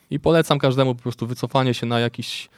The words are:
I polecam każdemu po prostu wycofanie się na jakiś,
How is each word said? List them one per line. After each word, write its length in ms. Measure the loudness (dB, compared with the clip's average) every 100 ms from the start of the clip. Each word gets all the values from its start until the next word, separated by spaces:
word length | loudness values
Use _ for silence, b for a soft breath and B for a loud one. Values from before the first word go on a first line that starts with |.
| _
I 100 | -2
polecam 380 | 2 4 4 2
każdemu 360 | 2 2 2
po 80 | 0
prostu 240 | -6 -6 -6
wycofanie 480 | -6 -2 0 0
się 120 | 0 -2
na 140 | 0
jakiś, 480 | -2 -4 -10 -10 -14